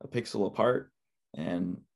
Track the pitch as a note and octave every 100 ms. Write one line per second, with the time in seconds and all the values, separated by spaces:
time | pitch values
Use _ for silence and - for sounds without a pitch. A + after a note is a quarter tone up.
0 | - B2 - G#2+ G2 - A#2 B2+ - _
1 | _ _ _ - E2+ F2 F2+ - -